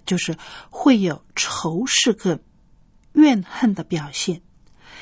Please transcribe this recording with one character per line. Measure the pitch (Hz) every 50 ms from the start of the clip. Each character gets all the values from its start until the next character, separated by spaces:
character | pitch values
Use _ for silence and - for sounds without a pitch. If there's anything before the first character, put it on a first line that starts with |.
| -
就 | - 185 175
是 | - - 160 - - - - - - -
会 | - - - 294 254 214
有 | 190 175 143 - _ - -
仇 | - - - - - - 165 165 175 247
视 | 269 - - - 254 202
跟 | - - 190 160 131 - _ _ _ _ _ _ _ - _ _ _ _ _ -
怨 | 294 311 294 254 202 180
恨 | - - - - 220 196
的 | - 156
表 | - 180 160 147 147
现。 | 139 - - - 170 165 _ - _ _ _ - _ _ - - - -